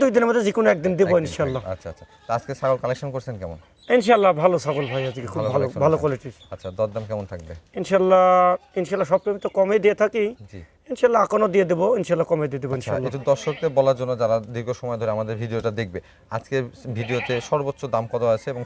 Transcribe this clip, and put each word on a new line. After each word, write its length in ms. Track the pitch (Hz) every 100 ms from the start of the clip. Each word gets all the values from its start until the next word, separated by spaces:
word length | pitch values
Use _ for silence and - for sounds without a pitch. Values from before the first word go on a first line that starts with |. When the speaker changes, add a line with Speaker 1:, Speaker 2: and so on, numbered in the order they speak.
Speaker 1:
দুই 100 | 269
দিনের 140 | 226 233
মধ্যে 140 | 220 208
যে 40 | 214
কোনো 100 | 220 185
একদিন 160 | 170 175
দেবো 100 | 196
Speaker 2:
একদিন 140 | 180 156
Speaker 1:
ইনশাআল্লাহ। 340 | - 143 127
Speaker 2:
থাকে। 100 | 95
আচ্ছা, 140 | 95 87
আচ্ছা। 140 | - - _ -
তো 40 | 117
আজকে 140 | - 120
ছাগল 180 | 135 127
কালেকশন 260 | 123 123 143 131
করছেন 200 | 131 107
কেমন? 160 | 90 80 - _ - 247
Speaker 1:
ইনশাআল্লাহ 340 | 202 226 196 151
ভালো 120 | 175 170 143
ছাগল 200 | 143 135
ভাই, 100 | 131 131
আজকে 120 | 123
খুব 140 | 120 110
Speaker 2:
ভালো 140 | 110
Speaker 1:
ভালো, 160 | 143 131
Speaker 2:
কালেকশন 140 | 127 147
Speaker 1:
ভালো 100 | 156
Speaker 2:
আছে। 60 |
Speaker 1:
কোয়ালিটির। 320 | 147 131 131 - -
Speaker 2:
আচ্ছা, 140 | 92 95 90
দরদাম 260 | 110 107 107
কেমন 160 | 107 98
থাকবে? 220 | 90 80 82 - 196
Speaker 1:
ইনশাআল্লাহ, 440 | 175 190 185 185 185 180 180 180 - 196
ইনশাআল্লাহ 280 | 165 190 151
সবসময় 260 | 180 214 202 -
তো 40 | -
কমে 180 | 190 214 196
দিয়ে 100 | 202
থাকি। 240 | 214 226 208 247 98
Speaker 2:
জি। 100 | 95 85 _ _
Speaker 1:
ইনশাআল্লাহ 300 | 262 247 233 196
এখনো 200 | 208 214 190
দিয়ে 100 | 175
দেবো, 140 | 170 196 240
ইনশাআল্লাহ 280 | 170 170 160
কমে 140 | 160 151
দিয়ে 100 | 135
দেবো 100 | 127
Speaker 2:
আচ্ছা, 80 | 131
Speaker 1:
ইনশাআল্লাহ। 280 | 117 98 127
Speaker 2:
একটু 100 | 139 135
দর্শকদের 400 | 139 - 147 160 135
বলার 200 | 135 127
জন্য 120 | 127 120
যারা 140 | 117 113 107 117
দীর্ঘ 140 | 117 120
সময় 160 | 123 117
ধরে 100 | 110 107
আমাদের 200 | 110 110
ভিডিওটা 300 | 117 113 110 107
দেখবে, 200 | 101 90 - _ _ 156
আজকের 280 | - 135 120 - 131 113
ভিডিওতে 360 | 113 123 - 123 -
সর্বোচ্চ 320 | 151 139 - 135 113
দাম 100 | 113
কত 100 | 120 117 110
আছে 120 | -
এবং 80 | 123